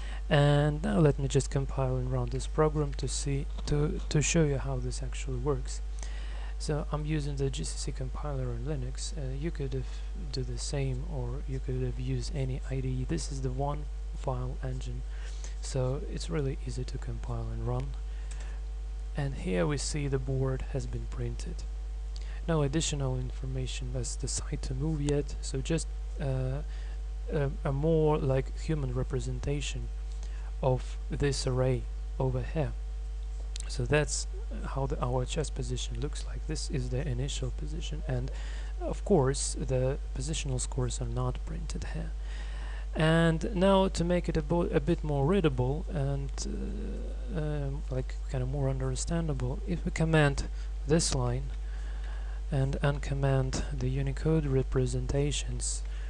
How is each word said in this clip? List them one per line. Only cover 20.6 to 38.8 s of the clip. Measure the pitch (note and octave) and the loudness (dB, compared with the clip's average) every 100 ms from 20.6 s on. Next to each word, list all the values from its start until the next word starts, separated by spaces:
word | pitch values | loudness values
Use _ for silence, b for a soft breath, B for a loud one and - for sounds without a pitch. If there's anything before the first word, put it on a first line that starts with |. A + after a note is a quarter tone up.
| - | -2
has | C3+ A#2+ | -2 -2
been | A#2 A#2 | -4 -4
printed. | - A#2+ A#2 F3 E3 - - - - - B B B - | -4 -4 -4 -4 -6 -6 -6 -6 -6 -4 B B B 0
No | D#3+ | 2
additional | C#3 D#3+ - C#3+ C3+ B2+ | 4 2 0 0 0 0
information | B2 - C3 C3 B2+ - B2 | -2 -4 -4 -2 -2 -4 -4
as | B2+ A#2+ - | -2 -2 -4
the | B2+ | -2
site | - - C#3+ | -2 -2 -2
to | - | -2
move | B2+ D#3 D#3 | 0 0 2
yet, | C#3+ C#3+ C#3+ - | 2 2 0 -4
so | - C3+ | -4 -2
just, | B2+ D#3+ - - - - | 0 0 0 -4 -6 -2
uh, | C#3 C3 B2+ C#3 D3+ B B B - - - | 0 0 0 -2 -4 B B B -4 -6 -2
a, | D#3 C#3 - | 0 0 0
a | D#3 | 0
more | C#3 D#3 D#3+ D#3 D#3 | 2 4 6 6 4
like | C#3 C3 - - | 4 2 0 -4
human | - D#3 C3 | -2 0 0
representation | B2 B2+ C3 A#2+ B2 C#3+ D3 - B2+ A#2 - - B B B B - | 0 0 -2 -2 -2 0 0 -2 -2 -4 -4 -4 B B B B 0
of | C3 B2+ - - - | 2 2 0 -4 -4
this | C#3+ C#3+ C3+ C3+ | 2 2 2 2
array | B2+ C3 B2 A2+ - - - | 4 4 2 0 -4 -4 0
over | C3 B2 | 0 0
here. | A#2 E3 B2+ A2+ - - - - - - - - - | 0 0 0 -2 -4 -4 -4 -4 -4 -4 -4 -4 -4
So | - | -2
that's | A#2+ D3 C#3+ - - - - A3+ | 4 4 4 0 -4 -4 -4 -4
how | - C3+ C3+ | -4 -2 -2
the, | C#3+ | 0
our | B2+ B2+ | 0 0
chess | B2+ - D3 | 0 -2 -2
position | - A#2+ B2+ - A#2 | -2 -2 -2 -2 -2
looks | D3 - - | -4 -4 -6
like. | - - | -6 -4
This | D#3 - | -4 -2
is | C#3+ A#2+ | -2 0
the | B2 - | -2 0
initial | A#2+ C#3 - B2+ | -2 -2 -2 -4
position, | - - D#3+ - D3+ - | -4 -4 -4 -4 -4 -2
and | B2+ C3 B B B B - | -2 -2 B B B B -4